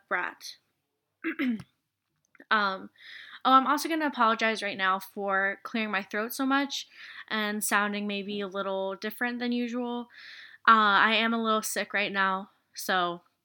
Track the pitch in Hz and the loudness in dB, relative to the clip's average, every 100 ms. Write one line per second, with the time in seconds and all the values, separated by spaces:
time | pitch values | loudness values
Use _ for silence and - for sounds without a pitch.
0 | - 180 170 - - - _ _ _ _ | -6 -6 -4 -10 -16 -20 _ _ _ _
1 | _ _ 320 - 262 220 - _ _ _ | _ _ -8 -2 -2 -4 -8 _ _ _
2 | _ _ _ - - 220 202 190 202 _ | _ _ _ -20 -2 0 0 -2 -10 _
3 | - - - - - 262 254 285 302 320 | -20 -20 -18 -4 4 6 6 2 0 -2
4 | 302 247 226 220 220 214 202 196 190 190 | -2 2 2 4 0 0 -4 -2 0 0
5 | - - 196 190 196 196 - 233 214 196 | -4 -6 -2 0 0 -2 -6 -4 -2 -4
6 | 202 208 226 - 269 269 277 - - - | -4 -4 -4 -2 0 0 0 -6 -10 -16
7 | - - - 220 214 208 208 214 208 202 | -18 -18 -8 -4 -2 -2 0 2 0 -2
8 | 208 202 196 208 196 196 196 190 190 190 | -4 -6 -6 -6 -6 -6 -4 -4 -4 -6
9 | 214 - 247 240 247 240 240 240 240 240 | -8 -4 -6 -4 -2 -2 -2 -4 -4 -6
10 | 240 - - - - - - 220 214 196 | -8 -16 -20 -20 -20 2 6 8 8 6
11 | 214 220 226 233 226 214 208 - 208 202 | 6 4 2 0 0 0 0 -4 -4 -2
12 | 202 196 190 190 202 _ _ - - 190 | -2 0 0 -2 -6 _ _ -10 -2 0
13 | 175 175 _ _ | 0 -4 _ _